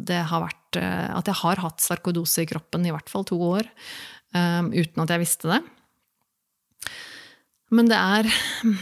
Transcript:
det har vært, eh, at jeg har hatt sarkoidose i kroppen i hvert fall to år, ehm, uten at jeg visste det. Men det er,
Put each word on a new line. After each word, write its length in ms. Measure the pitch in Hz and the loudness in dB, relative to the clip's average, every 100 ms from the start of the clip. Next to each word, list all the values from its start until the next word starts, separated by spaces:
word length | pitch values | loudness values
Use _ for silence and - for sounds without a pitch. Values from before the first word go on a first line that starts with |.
| - | -4
det 120 | 175 165 | -2 0
har 160 | 165 165 | -2 -4
vært, 320 | - _ 175 | -8 _ -4
eh, 300 | 180 180 - - | -2 -2 -4 -4
at 120 | 180 | -2
jeg 100 | 185 | 0
har 220 | 170 185 | 0 0
hatt 200 | 170 - | -2 -2
sarkoidose 600 | - 175 - 175 165 - | -2 -2 -2 -2 0 -2
i 60 | 160 | -2
kroppen 360 | 165 - 170 175 | -6 -6 -2 -2
i 80 | |
hvert 160 | 156 - | -2 -6
fall 160 | 196 196 | -6 -2
to 100 | 175 | 0
år, 300 | 175 190 226 - - - - - _ | 0 0 -2 -8 -18 -16 -16 -20 _
ehm, 380 | 175 175 175 175 | 0 2 2 0
uten 300 | - 160 - | 0 0 0
at 60 | 160 | 0
jeg 140 | 170 | 0
visste 280 | 170 - 160 | 0 -2 0
det. 100 | 220 339 _ _ _ _ _ _ _ _ _ _ - - - - - - - _ _ - | 0 -2 _ _ _ _ _ _ _ _ _ _ -16 -14 -14 -16 -18 -20 -20 _ _ 4
Men 180 | 226 233 | 6 8
det 80 | 208 | 6
er, 280 | 185 208 220 - - - 226 190 | 4 4 4 0 -2 -2 0 0